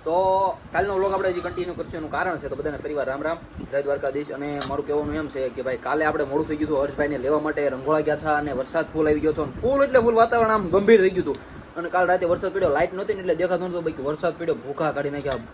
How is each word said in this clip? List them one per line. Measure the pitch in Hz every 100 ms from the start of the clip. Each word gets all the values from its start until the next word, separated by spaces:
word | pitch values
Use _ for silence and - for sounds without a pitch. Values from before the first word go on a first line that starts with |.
તો | 160 175 190 190 190 165 -
કાલનો | 165 202
વ્લોગ | 190 196
આપણે | 190 190
હજી | 175
કન્ટિન્યુ | 175 180 175
કરશું, | 165 165 165
એનું | 151
કારણ | 143 180 156
છે, | 139
તો | 131
બધાને | 147 139
ફરીવાર | 147 147 131
રામ | 139
રામ, | 151 165 - - -
જય | 139
દ્વારકાધીશ. | 143 139 139 139 147
અને | 135 143 143 139
મારું | 143 147
કહેવાનું | 147 147
એમ | 151 151
છે | 139 131
કે | 123
ભાઈ, | 127 123
કાલે | 123 147
આપણે | 156 151
મોડું | 139 143 151
થઈ | 151
ગયું | 151
હતું | 143
હર્ષભાઈને | 143 143 147 139
લેવા | 131 151
માટે, | 151 151 143
રંગોળા | 127 135 156
ગયા | 151
હતા | 147 156 147
અને | 147
વરસાદ | 127 131 165 160
ફૂલ | 160 151
આવી | 151
ગયો | 156
હતો, | 151
અને | 143
ફૂલ | - 240 277
એટલે | 277 262
ફૂલ | 233
વાતાવરણ | 226 233 233 220
આમ | 220 180
ગંભીર | 185 202 226
થઈ | 190
ગયું | 180
હતું. | 143 139 - - - 170
અને | 170
કાલ | 180 180
રાતે | 180 175
વરસાદ | 175 190
પડ્યો, | 185 180
લાઇટ | 143 180
નહોતી | 185 196
ને | 196
એટલે | 185
દેખાતું | 160 175 175 180
નહોતું, | 175
બાકી | 160 147
વરસાદ | 131 151 175 -
પડ્યો, | 165
ભૂખા | 127 135 143 156
કાઢી | 139 143
નાખ્યા | 143 139 127 -